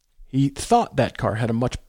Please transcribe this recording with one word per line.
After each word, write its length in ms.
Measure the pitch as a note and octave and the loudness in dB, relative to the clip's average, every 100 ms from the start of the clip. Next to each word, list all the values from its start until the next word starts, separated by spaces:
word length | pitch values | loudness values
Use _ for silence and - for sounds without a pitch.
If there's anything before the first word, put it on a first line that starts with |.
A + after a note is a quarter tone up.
| _ - - | _ -20 -4
he 240 | C3+ C#3 | 0 0
thought 460 | - - A#3+ - C#3 | -2 2 2 2 0
that 200 | A2+ - | -2 -2
car 180 | B2+ A2 | -4 -2
had 140 | A#2 | -2
a 40 | |
much 240 | A2+ B2 - | -2 -2 -6